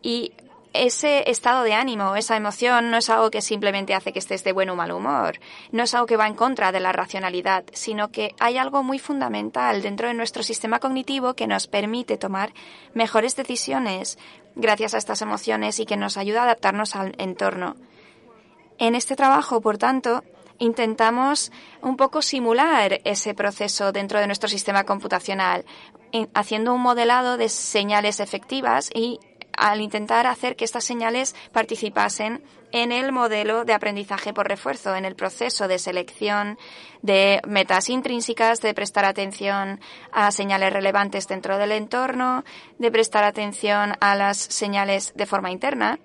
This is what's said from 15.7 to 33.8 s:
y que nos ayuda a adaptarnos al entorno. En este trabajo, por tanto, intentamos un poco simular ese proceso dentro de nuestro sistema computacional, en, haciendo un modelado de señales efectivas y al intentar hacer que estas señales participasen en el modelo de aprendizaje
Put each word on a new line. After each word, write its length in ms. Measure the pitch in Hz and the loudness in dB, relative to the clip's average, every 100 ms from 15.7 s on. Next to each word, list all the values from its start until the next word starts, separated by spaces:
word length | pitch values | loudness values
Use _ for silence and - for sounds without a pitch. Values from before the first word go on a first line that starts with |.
| 214 | -4
y 80 | 214 | -4
que 100 | 208 | -2
nos 220 | 202 202 | -2 -4
ayuda 220 | 196 214 | -2 2
a 40 | |
adaptarnos 520 | 247 226 196 196 214 202 | 2 2 2 0 -4 -4
al 180 | 190 - | -6 -6
entorno. 580 | 190 180 196 190 180 - - - - _ - - _ _ - _ | -8 -2 -2 -2 -6 -8 -18 -20 -20 _ -20 -20 _ _ -20 _
En 100 | 226 | 2
este 220 | 240 - 269 | 2 0 2
trabajo, 460 | 269 269 285 240 | 4 4 4 0
por 160 | 220 208 | 0 0
tanto, 460 | 233 262 247 233 - - - _ | 2 0 0 -2 -4 -20 -20 _
intentamos 920 | 233 226 226 220 226 240 269 294 - - - - | 0 2 0 4 2 4 2 0 -2 -10 -20 -8
un 160 | 254 262 | -6 2
poco 240 | 269 302 | 2 2
simular 800 | 294 277 240 233 311 294 202 196 | -2 0 2 4 4 4 4 2
ese 280 | - 202 - | 0 -2 -4
proceso 600 | 196 202 202 202 - 196 | -2 -2 -2 -4 0 -2
dentro 280 | 196 196 208 | -2 -2 0
de 60 | 208 | 0
nuestro 200 | 202 208 | 0 -2
sistema 380 | 202 202 196 | -4 0 0
computacional, 800 | 196 202 202 185 - 196 185 180 - - - - - | 0 -2 -2 -4 -2 -2 0 0 -4 -18 -20 -20 -6
en, 160 | 233 214 | -4 -2
haciendo 400 | - 208 214 226 | -2 -2 0 0
un 80 | 247 | 2
modelado 560 | 247 240 233 247 254 247 | 2 4 4 4 2 0
de 100 | 226 | 0
señales 720 | - - 214 202 208 208 208 | -2 -2 -2 2 2 2 -2
efectivas 680 | 202 196 - 262 262 131 147 | -4 -6 -6 -4 2 0 0
y 280 | - 233 240 - _ - - | -4 -4 -4 -12 _ -14 0
al 240 | 214 214 | 2 2
intentar 460 | 214 214 214 233 247 | -2 -6 0 2 2
hacer 280 | 247 247 | 0 -4
que 120 | - - | -4 -4
estas 180 | 247 | -4
señales 500 | - 240 226 240 262 - - | -6 -2 -2 -2 -4 -6 -4
participasen 920 | - 220 220 214 202 202 208 214 233 - - - | -2 0 -2 -2 0 0 0 -4 -6 -12 -20 -6
en 200 | 240 240 | -2 0
el 180 | 240 269 | 0 0
modelo 540 | 262 240 214 214 226 | 0 0 0 0 0
de 80 | 233 | 2
aprendizaje 600 | 214 | 2